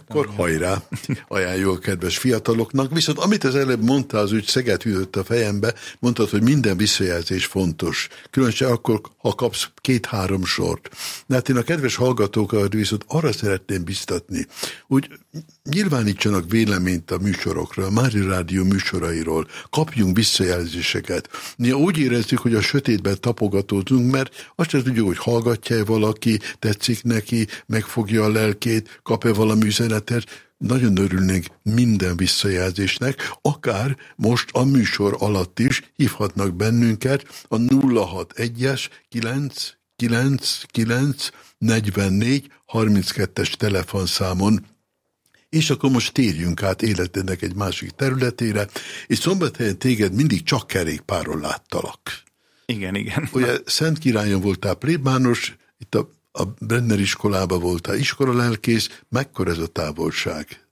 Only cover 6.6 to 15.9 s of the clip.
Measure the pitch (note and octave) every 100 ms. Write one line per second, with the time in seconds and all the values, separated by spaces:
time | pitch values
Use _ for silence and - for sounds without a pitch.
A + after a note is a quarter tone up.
6.6 | A2 F#2 G#2 - F#2+ E2+ E2 F#2 - G2
7.6 | F2 D#2+ E2+ - - - - C3+ B2+ G#2
8.6 | C3 A#2 - G#2+ - _ A#2 - A#2+ -
9.6 | - _ - B2 - G#2+ F#2+ F#2+ F2+ -
10.6 | F2 E2 - - - - - B2+ C3 B2+
11.6 | A#2 E3 C3 - B2+ A2+ G2+ A2+ G2+ A2
12.6 | G2 G#2+ G#2 G#2 - D#3+ D#3 G#2+ G#2+ F#2+
13.6 | - F#2+ E2+ F#2+ - F2+ - F2 - -
14.6 | - - - C3 - - _ D#3+ - _
15.6 | C#3 E3+ G3